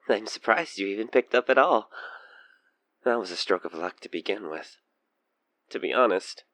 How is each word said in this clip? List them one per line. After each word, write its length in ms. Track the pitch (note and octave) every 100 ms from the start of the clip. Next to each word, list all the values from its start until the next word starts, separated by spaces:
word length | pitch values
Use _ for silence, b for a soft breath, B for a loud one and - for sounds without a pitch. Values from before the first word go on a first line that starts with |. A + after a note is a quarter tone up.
| _
I'm 180 | A2 A2
surprised 520 | - - A2+ E3 -
you 80 | G2
even 220 | G2 A2
picked 260 | B2+ B2
up 160 | - A#2+
at 80 | C3
all. 320 | C3+ B2 G#2+ B B B B B B B B B _ _
That 140 | - A#2
was 120 | F#2
a 60 | F2
stroke 280 | - F#2
of 100 | E2+
luck 260 | D#2+ F2 -
to 80 | -
begin 420 | F2 E2 G2 F#2
with. 260 | D#2 - - _ _ _ _ _ _ _ _ _
To 80 | -
be 140 | -
honest 520 | C2 B2 F#2+ - - _